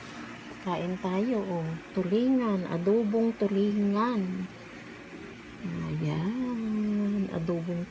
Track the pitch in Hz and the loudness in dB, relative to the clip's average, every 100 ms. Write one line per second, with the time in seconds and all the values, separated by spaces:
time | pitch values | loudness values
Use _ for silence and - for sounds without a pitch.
0 | - - - - - - 190 165 175 185 | -10 -12 -12 -12 -14 -8 -4 -2 -2 -2
1 | 185 190 240 220 196 170 160 160 - 196 | 0 0 2 0 0 -2 -2 -6 -4 -2
2 | 175 214 254 254 233 190 175 170 185 226 | 2 4 4 4 4 2 0 0 4 4
3 | 208 226 226 226 202 196 208 208 202 202 | 4 4 4 2 2 4 4 4 4 4
4 | 240 226 185 185 180 - - - - - | 2 2 0 -2 -6 -8 -16 -16 -16 -16
5 | - - - - - - 185 170 160 156 | -14 -14 -14 -14 -16 -10 -6 -4 -2 0
6 | 156 156 180 247 247 233 220 214 208 208 | 0 0 0 0 -2 -2 0 0 2 2
7 | 202 202 185 170 165 170 170 170 180 | 2 2 0 -2 0 0 0 -4 -4